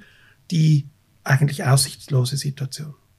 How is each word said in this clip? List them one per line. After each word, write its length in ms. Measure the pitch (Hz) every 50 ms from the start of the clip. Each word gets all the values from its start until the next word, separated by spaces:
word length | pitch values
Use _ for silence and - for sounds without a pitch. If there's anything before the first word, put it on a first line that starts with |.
| - _ _ _ _ _ _ _ _ -
die 380 | 170 160 156 156 151 147 143 - _ _ _ _ _ _
eigentlich 420 | - - 143 135 147 143 - - 185
aussichtslose 720 | 127 135 135 - - - - - - 143 127 123 127 143
Situation.“ 580 | 139 - 139 135 - 135 131 - - 151 151 139 _ _ _ _